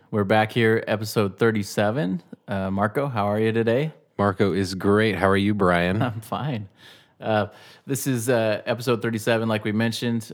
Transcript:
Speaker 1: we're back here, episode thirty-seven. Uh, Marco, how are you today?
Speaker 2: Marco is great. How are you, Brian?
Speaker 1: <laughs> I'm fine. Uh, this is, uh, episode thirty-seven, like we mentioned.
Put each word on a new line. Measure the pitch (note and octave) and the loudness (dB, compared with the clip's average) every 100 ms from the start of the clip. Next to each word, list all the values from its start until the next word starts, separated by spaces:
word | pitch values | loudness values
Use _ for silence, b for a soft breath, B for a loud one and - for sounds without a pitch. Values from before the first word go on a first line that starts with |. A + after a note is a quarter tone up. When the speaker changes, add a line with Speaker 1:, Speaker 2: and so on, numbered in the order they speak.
| B | B
Speaker 1:
we're | A2 | -2
back | G2 G#2+ G#2+ | 2 2 2
here, | B2 A2 A2+ - | 2 2 2 0
episode | G#2+ G#2 A#2 G2+ F#2+ | -4 -2 -2 -2 0
thirty-seven. | A#2 A2 G2+ - G#2 B2+ F3 - - - - | 0 0 -2 -2 0 -2 -4 -6 -8 -20 -8
Uh, | G2 F#2+ | -6 -4
Marco, | G2 G#2+ C#3+ C#3+ | 0 0 -2 -4
how | A2+ | -2
are | G2+ G#2+ | -2 0
you | A2 | 0
today? | A2+ A2+ B2 D#3 - _ - | 0 2 0 -2 -8 _ -2
Speaker 2:
Marco | G2+ F#2 G2+ | 0 2 0
is | F2 F#2 | 0 -2
great. | F#2+ G2 G#2 A2 | -2 2 4 2
How | F#2 F#2+ | 2 2
are | G2 | 4
you, | G2+ | 2
Brian? | G#2 F#2 F2 F2 F#2+ | 2 2 4 2 0
Speaker 1:
<laughs> | |
I'm | B2 G#2+ | -2 -6
fine. | - G2 C#3+ A2+ G2+ B B B B - | -8 -6 -6 -6 -10 B B B B -10
Uh, | A2+ G#2+ G2 B B B - | -2 0 0 B B B -6
this | C3+ C#3 | -4 -2
is, | B2 A2+ | -2 2
uh, | A#2+ A2 G#2+ - | 2 2 0 -2
episode | A2+ B2 A2+ | -2 0 0
thirty-seven, | A#2 A2+ A#2 A2+ A2+ | 0 -2 0 0 2
like | G#2+ | 0
we | A2 | 0
mentioned. | G#2+ A2+ A2 A#2+ A#2 - | 0 0 -2 -2 -4 -6